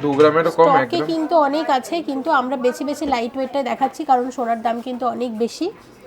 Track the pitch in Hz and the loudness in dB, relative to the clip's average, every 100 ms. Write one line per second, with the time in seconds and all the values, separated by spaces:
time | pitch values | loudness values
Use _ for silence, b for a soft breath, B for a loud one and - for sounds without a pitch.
0 | 143 139 151 156 165 165 165 - 127 339 | 0 6 6 6 2 4 6 6 2 -2
1 | 302 320 311 339 277 302 311 269 - 339 | -2 -2 2 2 2 0 0 -2 -2 -6
2 | 302 269 320 285 254 269 247 240 277 285 | -4 -4 0 0 0 0 -2 -2 -6 -4
3 | 285 240 240 269 262 277 240 226 262 - | -2 -2 -2 -6 -4 -4 -4 -2 -2 -2
4 | 302 254 254 - 233 226 233 233 254 247 | 0 2 0 -4 -4 -2 -2 -4 -6 -6
5 | 247 226 247 214 233 - 339 - - - | -4 -4 -6 -4 -4 -4 -8 -8 -20 -20